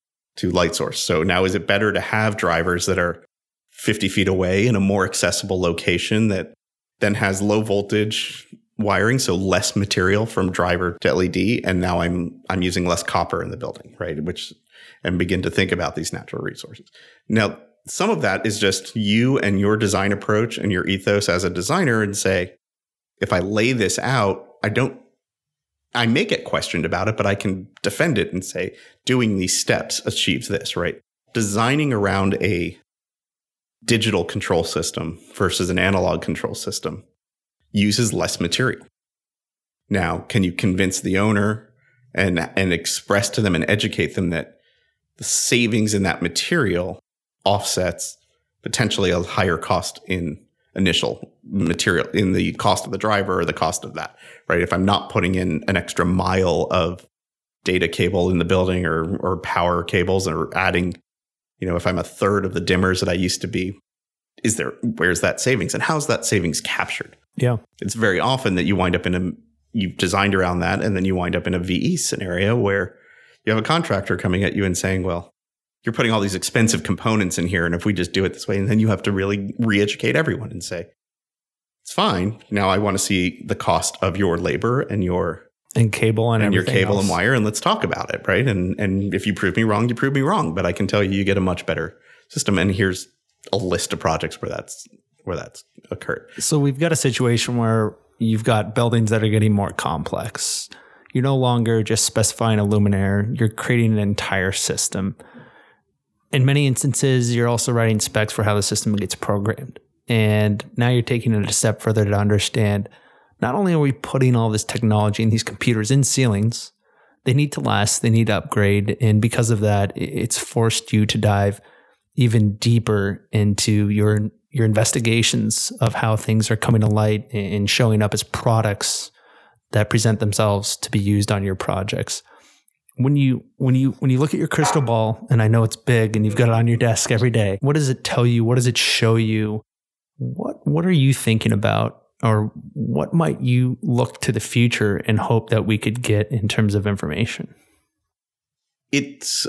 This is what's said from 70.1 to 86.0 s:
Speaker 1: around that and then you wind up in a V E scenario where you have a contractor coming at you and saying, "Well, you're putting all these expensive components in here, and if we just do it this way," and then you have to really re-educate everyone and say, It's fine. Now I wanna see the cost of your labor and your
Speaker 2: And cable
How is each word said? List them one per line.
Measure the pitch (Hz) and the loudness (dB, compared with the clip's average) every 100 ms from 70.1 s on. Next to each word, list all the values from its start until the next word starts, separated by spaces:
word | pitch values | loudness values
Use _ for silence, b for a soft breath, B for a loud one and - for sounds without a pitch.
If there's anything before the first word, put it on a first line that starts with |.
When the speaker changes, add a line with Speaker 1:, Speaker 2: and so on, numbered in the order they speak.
| 98 101 | 2 2
Speaker 1:
around | 95 90 87 | 2 2 0
that | 87 98 | 0 0
and | 107 95 | 0 0
then | |
you | 95 | 0
wind | 92 87 87 | 0 -2 -2
up | 90 | -2
in | |
a | 90 | -2
V | 90 | -2
E | 87 139 180 | -2 0 -2
scenario | - - 95 90 98 120 | -2 -6 -4 -2 0 2
where | 101 98 98 B B B B B | 0 0 -4 B B B B B
you | - | -2
have | 110 | 0
a | 110 | 0
contractor | 160 - 98 - - | 0 0 -2 -2 -2
coming | 95 90 | 0 0
at | 95 101 | 0 0
you | |
and | 98 85 | -2 0
saying, | 95 95 | -2 -2
"Well, | 92 85 - _ _ _ _ _ | -2 -6 -8 _ _ _ _ _
you're | 117 | -6
putting | 117 120 | 0 0
all | 110 | 2
these | 98 | 0
expensive | 92 - - 110 101 | -2 -2 2 2 2
components | - 87 113 110 90 - | -2 -4 0 0 0 -2
in | 87 | -2
here, | 92 85 | 0 0
and | |
if | 85 | 0
we | 107 | -2
just | 92 90 | -2 -2
do | 95 | -2
it | 92 | -2
this | - - | -4 -6
way," | 98 | -2
and | 98 | 0
then | 107 | 2
you | 110 | 2
have | 95 | 0
to | 101 | -2
really | 98 98 101 98 - | -2 -2 -2 -4 -4
re-educate | 113 101 104 - 117 | 0 2 2 0 0
everyone | 147 151 90 110 | 0 0 -4 -8
and | 90 | -12
say, | - 87 85 _ _ _ _ _ _ _ _ _ | -10 -10 -12 _ _ _ _ _ _ _ _ _
It's | - | -8
fine. | - 208 95 95 110 - | 0 0 2 -2 -4 -6
Now | 104 95 | 0 2
I | 95 | 2
wanna | 104 95 | 2 0
see | - 98 90 - - | 0 2 0 -2 -6
the | |
cost | - - 82 - - | -4 0 0 0 -2
of | 95 85 | -2 0
your | 95 85 | 0 2
labor | 87 62 113 131 | 0 0 0 0
and | - 98 | -2 -2
your | 90 90 87 80 - _ - | 0 0 -2 -6 -14 _ -4
Speaker 2:
And | 120 113 | 2 2
cable | - | 2